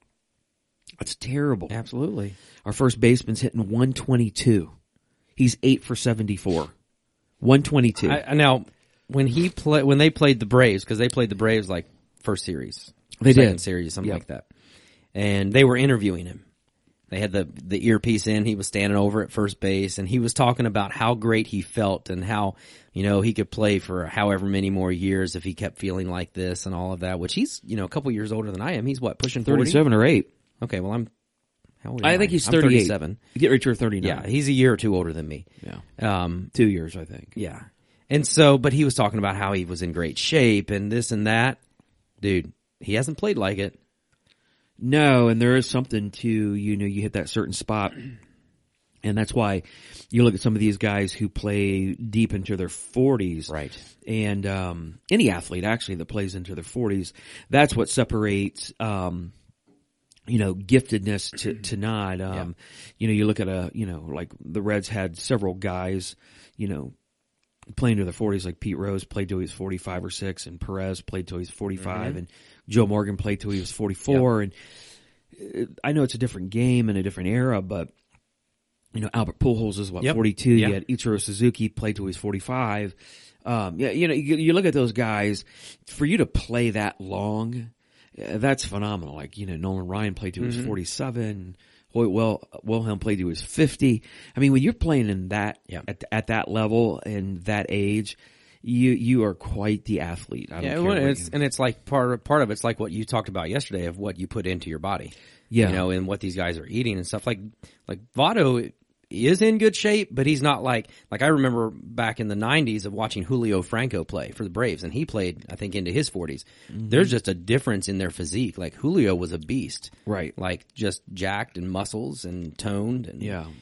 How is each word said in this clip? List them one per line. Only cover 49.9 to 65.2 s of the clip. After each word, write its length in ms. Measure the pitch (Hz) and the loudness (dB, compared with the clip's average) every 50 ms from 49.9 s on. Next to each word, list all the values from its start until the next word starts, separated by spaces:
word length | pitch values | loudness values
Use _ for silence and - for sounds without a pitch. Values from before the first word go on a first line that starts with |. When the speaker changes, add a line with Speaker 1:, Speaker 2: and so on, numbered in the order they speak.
| - - - - | -20 -20 -12 -2
Speaker 1:
you 140 | - 117 120 | 4 6 8
look 100 | 120 101 | 8 8
at 60 | - | 6
some 140 | - 120 110 | 4 2 2
of 60 | 107 | 4
these 180 | 104 107 104 98 | 4 2 2 2
guys 340 | - 107 101 101 101 95 - | 0 0 0 0 0 -2 -2
who 160 | - 104 98 | -2 -4 -4
play 640 | - - - 104 104 101 101 98 98 95 95 95 - | -4 -4 -4 -2 0 0 0 0 0 0 0 -2 -4
deep 400 | - 120 113 101 110 113 - - | -6 -6 -2 0 2 2 2 0
into 220 | 101 95 - 104 | -2 -4 -4 -4
their 120 | 90 92 85 | -4 -4 -6
forties. 800 | - - - - - 127 127 135 135 113 98 90 85 80 76 - | -8 -10 -14 -6 0 2 4 4 4 2 0 -2 -4 -4 -6 -6
Speaker 2:
Right. 260 | 78 78 73 65 - - - - - _ _ | -8 -8 -8 -8 -12 -16 -20 -20 -20 _ _
Speaker 1:
And, 400 | - 113 110 107 104 101 101 95 | -6 -4 -2 -2 0 -2 -2 -2
um, 520 | 98 98 95 92 90 87 85 82 80 80 - _ - | -2 -4 -4 -4 -6 -6 -8 -10 -12 -14 -16 _ 0
any 200 | - 220 233 120 | 2 4 4 2
athlete, 340 | 92 87 85 - - 90 90 | 2 0 -4 -8 -6 -4 -2
actually, 320 | 107 110 117 - - 98 | -2 -2 -2 -4 -6 -8
that 100 | 85 82 | -8 -8
plays 280 | - - 107 101 95 90 | -6 -6 -6 -6 -6 -6
into 200 | 98 90 87 92 | -8 -10 -10 -10
their 100 | 80 82 | -12 -12
forties, 480 | - - 123 120 107 98 98 90 - - - - - - - - - | -10 -6 -4 -2 -2 -2 -2 -4 -6 -10 -18 -20 -20 -20 -20 -6 2
that's 260 | - 139 147 143 - | 4 6 6 6 4
what 120 | 117 113 - | 0 -2 0
separates, 840 | - - 120 - - 110 107 104 101 98 101 101 - - - - - - | 0 0 0 0 0 0 0 0 0 0 0 -2 -4 -8 -14 -16 -10 -8
um, 520 | 110 110 104 98 92 90 87 87 87 87 - _ _ _ _ _ _ _ _ _ _ _ _ _ _ _ _ _ _ | -6 -4 -4 -4 -4 -4 -6 -6 -8 -12 -14 _ _ _ _ _ _ _ _ _ _ _ _ _ _ _ _ _ _
you 120 | - 120 113 | -2 0 0
know, 160 | 107 98 92 | 0 0 -2
giftedness 760 | 92 101 92 131 127 123 - 113 107 95 104 104 98 - - - - - | -4 2 4 4 4 4 4 0 -2 -2 -2 -4 -4 -4 -8 -10 -8 -6
to, 120 | 110 - | -6 -6
to 220 | 110 101 - 120 | -8 -8 -8 -6
not. 440 | 98 101 113 113 107 101 95 92 90 | -4 -4 -4 -2 -2 -4 -4 -4 -6
Um, 140 | 95 95 92 | -6 -6 -6
Speaker 2:
Yeah. 180 | 92 90 87 87 - - - - - - - - - | -6 -8 -8 -10 -14 -18 -20 -20 -20 -20 -20 -8 -4
Speaker 1:
you 100 | 113 113 | 0 0
know, 60 | 107 | 2
you 120 | 104 107 | 2 2
look 140 | 107 107 - | 2 2 0
at 80 | 104 92 | -2 -2
a, 220 | 95 92 90 87 - | -2 -4 -4 -4 -6
you 120 | - 110 | -6 -6
know, 180 | 95 87 78 80 82 | -6 -8 -8 -10 -10
like, 240 | 69 76 87 - - - | -10 -8 -10 -10 -14 -16
the 220 | - - 80 107 98 | -14 -10 -6 -4 -2
Reds 260 | 104 104 104 95 - | -2 -2 -2 -2 -4
had 300 | 110 107 95 90 82 | -4 -4 -4 -6 -6
several 360 | 85 | -8